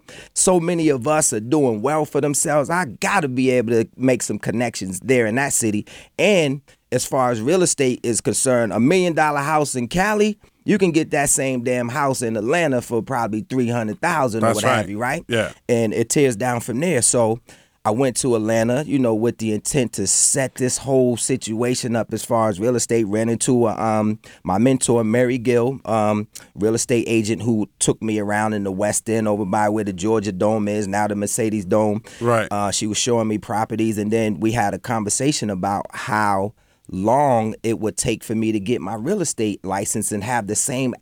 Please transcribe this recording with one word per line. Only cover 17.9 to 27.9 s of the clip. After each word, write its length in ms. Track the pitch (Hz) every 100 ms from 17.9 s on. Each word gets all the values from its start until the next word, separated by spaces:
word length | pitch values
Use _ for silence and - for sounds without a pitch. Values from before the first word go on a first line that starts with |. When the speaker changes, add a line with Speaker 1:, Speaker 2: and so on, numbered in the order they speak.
Speaker 1:
went 240 | 110 135 113
to 180 | 135 113
Atlanta, 480 | 107 113 113 123 156
you 100 | 139
know, 160 | 120
with 240 | 110 117 113
the 160 | 110
intent 400 | 107 - 143 120
to 140 | - 98
set 480 | - - 139 131 -
this 240 | 127 -
whole 380 | 131 135 127 113
situation 760 | - 131 - 110 120 127 123 117
up 160 | 104 110
as 100 | -
far 240 | 117 110
as 100 | 90
real 160 | 117 120
estate. 280 | - 117
Ran 260 | 104 107 113
into 380 | 113 - 123 113
a, 120 | 92
um, 380 | 110 110 107 107 - -
my 140 | - 95
mentor, 460 | 123 131 - 117
Mary 340 | 110 117 123 131
Gill, 420 | 113 120 120 135 -
um, 420 | 110 107 104 107 - - 67
real 180 | 104
estate 300 | 113 - 120 -
agent 360 | 113 104 98
who 260 | 110 110 101 -
took 240 | -